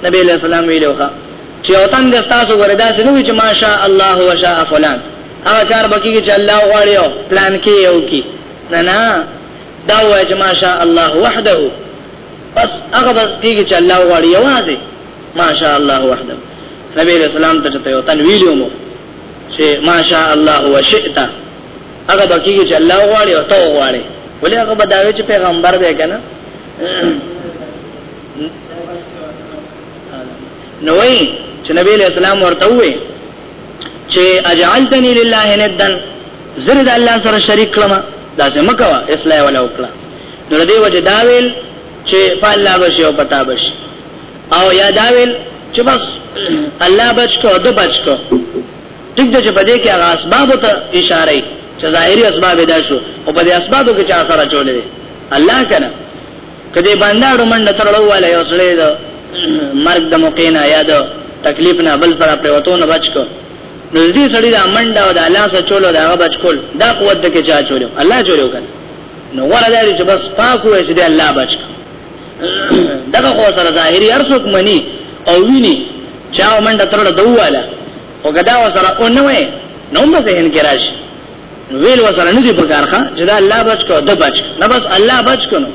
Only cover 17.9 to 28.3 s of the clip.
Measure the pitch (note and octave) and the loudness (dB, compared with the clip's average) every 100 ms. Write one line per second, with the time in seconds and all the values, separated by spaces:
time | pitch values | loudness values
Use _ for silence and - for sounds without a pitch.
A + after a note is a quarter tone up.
17.9 | C3 B2+ D#3 D#3 G#3 F#3 C#3+ B2+ - - | -2 0 2 4 4 4 2 -2 -8 -16
18.9 | - - - - - - - D#3 C#3+ D3+ | -18 -20 -20 -20 -20 -16 -2 0 0 2
19.9 | E3+ - E3 D#3+ D3+ D3+ D3 C#3 C#3 C3 | 0 2 0 2 2 2 2 2 2 2
20.9 | C#3+ C#3+ D3 B2 - - - - - - | 0 0 -4 -4 -6 -16 -20 -20 -20 -20
21.9 | - - F#3+ F#3+ E3+ F3+ G3 D#3+ D#3+ D#3+ | -16 -2 0 2 2 2 0 2 2 4
22.9 | F#3 G3+ G#3+ G#3 D#3+ - G3 E3+ D3 C3+ | 4 4 2 2 0 2 2 4 2 0
23.9 | B2 A2 - - - D#3 A3+ A3 G#3+ G3+ | -2 -8 -16 -18 -4 -2 0 -2 0 2
24.9 | G3 G3+ A3 G#3+ G#3 F3+ E3+ F3 F#3 F3+ | 2 2 0 -2 0 0 2 2 2 0
25.9 | D3+ D#3+ G#3 - - - - - - E3+ | 0 -4 -4 -12 -18 -20 -20 -20 -12 -8
26.9 | F#3 E3+ D3 - A#2+ B2+ - - - - | -4 -2 -4 -8 -14 -14 -14 -16 -16 -18
27.9 | - - - - | -18 -20 -20 -18